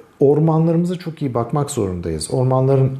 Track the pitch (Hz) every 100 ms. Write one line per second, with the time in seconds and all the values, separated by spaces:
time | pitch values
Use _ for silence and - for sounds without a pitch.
0 | - - 139 147 160 160 165 165 175 180
1 | 170 151 143 120 113 147 139 120 98 87
2 | 85 78 - 135 127 131 131 135 135 131